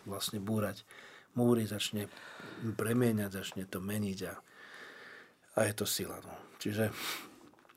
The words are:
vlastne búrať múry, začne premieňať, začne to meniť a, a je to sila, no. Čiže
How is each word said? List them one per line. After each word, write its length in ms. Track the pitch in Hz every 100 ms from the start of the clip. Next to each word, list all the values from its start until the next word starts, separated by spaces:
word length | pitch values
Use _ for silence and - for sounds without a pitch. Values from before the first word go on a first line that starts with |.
| -
vlastne 320 | 98 - 107
búrať 480 | 98 110 104 101 - - - - -
múry, 320 | 120 120 120 107
začne 400 | 104 - 107 101 - - - - - 113 104
premieňať, 560 | 107 120 120 110 101
začne 320 | 95 87 - 95
to 160 | 95
meniť 360 | 95 107 104 95 90
a, 40 | 78 - - - - - - - - - _ - -
a 20 | 107
je 80 |
to 120 | 107 101
sila, 320 | - 90 92
no. 120 | 92 - - -
Čiže 260 | 104 104 110 - - - - - - - -